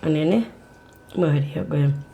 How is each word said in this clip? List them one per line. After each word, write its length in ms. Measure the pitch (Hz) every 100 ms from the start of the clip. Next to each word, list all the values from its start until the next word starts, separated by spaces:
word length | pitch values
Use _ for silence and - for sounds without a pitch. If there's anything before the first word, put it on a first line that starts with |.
અને 200 | 160 156
એને 220 | 156 220 226 - - - - - - -
મહરી 340 | 165 143 143 -
હગો 200 | - 147
એમ. 180 | 143 143 -